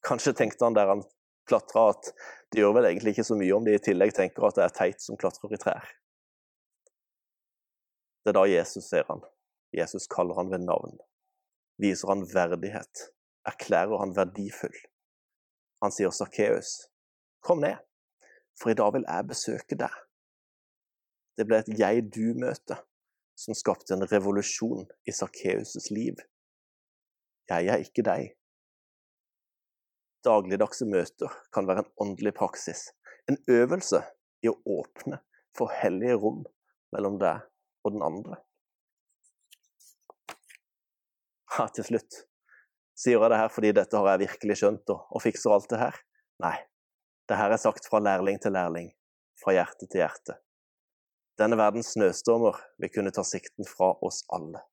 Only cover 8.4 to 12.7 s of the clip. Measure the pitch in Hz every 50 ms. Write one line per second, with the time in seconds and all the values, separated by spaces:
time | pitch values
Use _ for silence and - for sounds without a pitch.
8.4 | 95 101 95 85 85 - - 98 - - - 85 - - - - - - _ _
9.4 | _ _ _ _ _ _ - - 82 82 - 95 - - - - 87 87 87 95
10.4 | 90 92 95 90 90 90 82 - - - - - - _ _ _ _ _ _ _
11.4 | _ _ _ _ _ _ _ _ 98 101 92 87 - 98 98 101 95 90 - 92
12.4 | 90 85 90 85 87 98